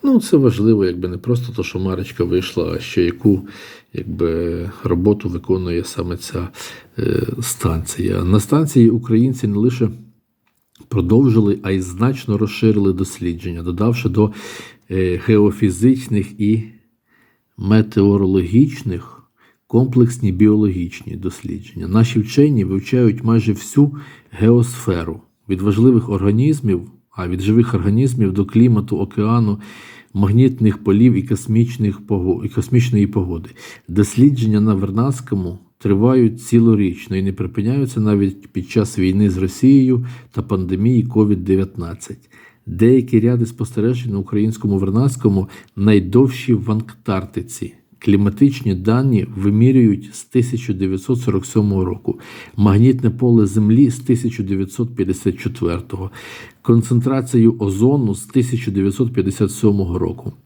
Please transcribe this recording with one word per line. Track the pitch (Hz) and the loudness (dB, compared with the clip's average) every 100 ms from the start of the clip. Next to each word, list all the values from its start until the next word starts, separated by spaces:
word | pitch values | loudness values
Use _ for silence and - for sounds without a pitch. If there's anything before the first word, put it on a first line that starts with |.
ну, | 277 254 | 4 2
це | - 156 | 4 4
важливо, | 135 104 107 110 95 | 4 2 2 2 0
якби | 87 90 | -2 -8
не | 90 | -8
просто | - 120 - | -4 -4 -4
то, | - | -8
що | 90 95 | -8 -6
марочка | 95 95 98 - | -4 -4 -8 -4
вийшла, | 87 90 92 - 80 | -2 -2 -2 -6 -6
а | 80 | -6
ще | - - | -6 -2
яку, | 87 - 107 95 - - - - _ | -2 2 2 2 -2 -20 -20 -20 _
якби, | - - 85 85 82 85 85 87 - | -12 -10 -4 -2 -2 -4 -6 -8 -8
роботу | - 87 98 104 - | -4 0 2 0 -2
виконує | 87 - 92 90 85 | -8 -4 -4 -2 -6
саме | 85 - 87 85 | -6 -8 -8 -8
ця, | - 92 90 - - - _ - | -8 -8 -10 -12 -18 -18 _ -6
е, | - - - - | -4 -2 -2 -4
станція. | - - 85 80 - - 92 92 | -4 -4 -4 -4 -6 -6 -4 -2
На | 90 104 | 2 0
станції | - 147 156 131 113 | 2 0 2 4 4
українці | 113 120 113 127 127 110 | 4 0 2 2 0 -4
не | 101 | 0
лише | 117 123 113 - - _ _ _ _ _ _ _ _ | 0 0 -4 -4 -20 _ _ _ _ _ _ _ _
продовжили, | 104 87 110 139 113 104 98 | -2 2 4 4 4 2 -2
а | 98 | -2
й | 95 | -4
значно | 90 90 120 135 - 101 | -4 -2 -2 -2 -4 -2
розширили | 104 - 110 104 98 | -2 0 2 2 0
дослідження, | 90 95 - 87 85 90 85 | 0 -4 -6 -6 -6 -8 -8
додавши | 85 87 110 120 123 | -8 -2 -2 0 -2
до, | 101 107 - - - - _ _ | 2 0 -2 -16 -18 -20 _ _
е, | 92 92 87 - | -2 -2 -2 2
геофізичних | 107 104 - 104 87 120 131 127 104 95 - | 4 4 2 -2 2 0 0 -2 -4 -4 -4
і | 104 110 110 - _ _ _ _ _ _ _ - | -2 -2 -4 -16 _ _ _ _ _ _ _ -10
метеорологічних | 95 110 107 110 101 101 95 95 87 110 147 - - 87 - - _ _ _ _ _ | 2 2 2 2 2 2 2 0 2 2 2 0 -8 -8 -10 -20 _ _ _ _ _
комплексні | 117 127 123 120 - 107 | 0 2 2 2 0 -4
біологічні | 90 107 107 104 90 87 - - 107 | 2 2 4 0 -2 -6 -10 -14 -10
дослідження. | 92 - - - 101 - 90 | -10 -10 -12 -14 -14 -14 -2
Наші | 104 117 113 | 2 2 0
вчені | 104 - 147 127 | -2 2 2 2
вивчають | 92 95 - 127 117 - | 0 -4 -2 2 2 2
майже | 113 113 104 | 0 0 0
всю | 95 - - 143 143 - - _ | -4 -2 2 2 0 -18 -20 _
геосферу, | - 110 120 120 - - 87 82 - _ _ - | 0 4 4 2 -4 -4 -4 -4 -10 _ _ -8
від | 92 | -2
важливих | 101 98 123 117 - | 0 4 4 4 0
організмів, | 101 98 107 143 147 120 87 87 - _ | -2 0 2 0 0 -2 -2 -4 -20 _
а | - 87 | -10 -6
від | 92 | -4
живих | 95 113 117 | 2 2 2
організмів | 101 92 107 135 120 101 | 0 0 0 0 0 0
до | 95 98 | 0 0
клімату, | 110 123 110 98 87 | 4 4 4 0 -4
океану, | 98 - 104 117 107 104 - - - - _ | -4 -4 0 0 0 -4 -8 -20 -20 -20 _
магнітних | 98 98 110 131 127 110 - | -2 2 4 4 4 0 0
полів | - 101 123 | 0 4 4
і | 123 | 2
космічних | - 110 - 110 117 - 104 95 - | -2 -6 0 0 0 0 -4 -4 -4
пого-, | 101 90 82 104 | -4 -2 -4 -4
і | |
космічної | - - 123 123 110 98 | -6 0 0 2 2 0
погоди. | 101 90 82 - - - - - | 0 -4 -6 -12 -20 -20 -20 -6
Дослідження | 90 101 - 139 127 110 107 | 0 0 4 4 4 0 2
на | 107 | 2
Вернадському | 95 98 101 131 131 - 98 87 - _ _ | 0 -2 -2 -2 -4 -6 -6 -6 -10 _ _
тривають | 101 98 117 131 113 110 | 0 2 4 4 2 0
цілорічно | - 117 117 107 98 87 - 95 | 2 4 4 4 0 -4 -6 -4
і | |
не | 95 | -4
припиняються | 95 92 - 104 135 127 - | -4 -6 -4 -4 -2 -2 -2
навіть | 107 104 98 95 - | 0 2 0 -4 -12
під | - 87 | -10 -2
час | 117 101 - | -2 -2 0
війни | 92 95 104 | 0 2 2
з | 90 | 0
Росією | 92 - 127 139 131 123 - - - | -4 2 4 6 4 0 -2 -14 -12
та | - | -10
пандемії | - 95 87 92 110 123 | -4 -4 -2 -2 2 2
ковід | 120 110 107 98 | 2 2 2 0
дев'ятнадцять. | 90 95 95 - 85 - - - _ _ - _ - | 0 0 0 -8 -10 -12 -14 -18 _ _ -20 _ -12
Деякі | 87 113 131 120 113 | 2 4 4 4 2
ряди | 117 123 117 | 2 0 -2
спостережень | - 117 - 110 123 123 | -4 -8 -2 -2 -2 -4
на | 98 | -6
українському | 95 107 110 113 107 98 | -4 -2 -2 -2 -2 0
Вернадському | 98 104 139 123 107 98 92 - - - | 0 0 0 0 0 0 -4 -12 -18 0
найдовші | 101 104 90 120 135 - - | 4 4 4 2 2 0 -2
в | 113 117 | -2 0
Антарктиці. | 110 110 - - 95 92 - - - - _ _ _ | -4 -4 -12 -6 -4 -4 -10 -12 -12 -14 _ _ _
Кліматичні | - 101 101 98 139 139 107 90 | 0 2 2 2 2 2 -4 -2
дані | 98 120 135 113 - 98 | 0 0 2 0 -2 -2
вимірюють | 101 104 123 131 117 95 - - | 0 4 4 6 4 2 -6 -20
з | |
тисяча | - 127 117 117 - | -4 -2 -2 -4 -6
дев'ятсот | 95 95 95 - 123 | -4 -4 -4 -4 -4
сорок | 120 98 - | -2 -4 -2
сьомого | 110 104 98 90 | -2 0 0 -2
року, | 90 - - - - - - | -4 -8 -8 -12 -20 -16 0
магнітне | 101 101 123 127 120 | 2 4 4 2 -2
поле | - 127 117 101 | 0 2 4 2
Землі | 104 104 113 139 | 2 2 4 2
з | 120 | 0
тисяча | - 123 120 - | -2 -2 -2 -6
дев'ятсот | 98 98 95 - 120 120 | -6 -4 -6 -6 -8 -4
п'ятдесят | 92 92 104 - | -4 -2 -4 -4
четвертого, | - - 87 85 - 92 95 - - - - _ | -10 -6 -6 -6 -8 -12 -12 -14 -20 -20 -20 _
концентрацію | - 117 110 123 127 135 131 123 113 117 | 2 2 2 0 0 -2 0 4 4 2
озону | 101 95 123 143 113 101 | -4 0 2 2 -2 -4
з | - | -4
тисяча | 135 123 120 113 | -2 -2 -4 -4
дев'ятсот | 98 98 95 117 | -2 -2 -2 -2
п'ятдесят | 120 95 95 101 | -2 -4 -2 -2
сьомого | - 110 101 90 87 | 0 0 0 -2 -4
року. | 85 - - - | -4 -6 -14 -16